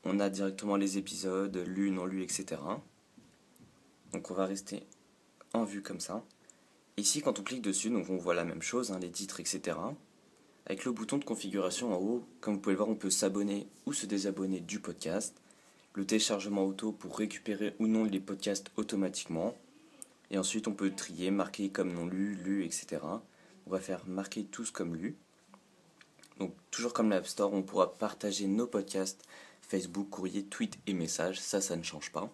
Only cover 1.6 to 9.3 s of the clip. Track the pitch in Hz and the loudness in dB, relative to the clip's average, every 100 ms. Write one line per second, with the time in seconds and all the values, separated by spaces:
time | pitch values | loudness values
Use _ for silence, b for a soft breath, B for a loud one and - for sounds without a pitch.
1.6 | 87 92 98 92 90 95 90 - 95 78 | -2 0 2 2 0 -2 -2 -4 -4 -4
2.6 | 73 113 - _ _ - - _ _ - | -4 -6 -8 _ _ -20 -20 _ _ -20
3.6 | - - - _ - 95 - 92 95 98 | -20 -20 -20 _ -8 -8 -4 0 0 -2
4.6 | - 98 - - _ _ _ _ - 117 | -6 -10 -10 -20 _ _ _ _ -4 -2
5.6 | 107 101 - 90 - 101 - - B B | 0 -4 -6 -8 -6 -6 -8 -20 B B
6.6 | B B B - 104 151 143 107 98 127 | B B B 0 2 4 2 0 -2 -2
7.6 | 104 95 110 117 92 92 87 87 85 82 | 0 2 2 0 2 0 2 2 2 -2
8.6 | - 123 113 92 90 87 98 | 0 0 0 -2 -4 -6 -6